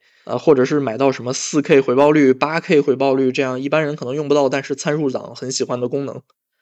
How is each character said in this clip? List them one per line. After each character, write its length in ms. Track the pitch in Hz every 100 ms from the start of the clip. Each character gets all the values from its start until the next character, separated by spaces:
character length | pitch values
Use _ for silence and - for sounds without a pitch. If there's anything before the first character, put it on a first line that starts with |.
| _ _ -
呃， 120 | 120
或 180 | - 135
者 100 | 127
是 140 | 147
买 180 | 131 110
到 140 | 135
什 120 | 127
么 80 | 120
四 300 | 131 - 151
K 180 | 139 143
回 160 | 135 123
报 160 | 147
率、 220 | 151 135
八 260 | 131 147 165
K 220 | - 156
回 140 | 139 123
报 180 | 139
率 180 | 135 131
这 100 | 131
样 200 | 131 127
一 80 | 139
般 160 | 151 147
人 100 | 151
可 80 |
能 120 | 123 143
用 120 | 143
不 80 | 147
到， 140 | 135
但 140 | 139
是 120 | - 135
参 220 | 160 151
数 120 | 143
党 260 | 123 - 117
很 160 | 131
喜 120 | 131
欢 160 | 120 123
的 80 | 123
功 180 | 139 135
能。 160 | 131 _ _ _ _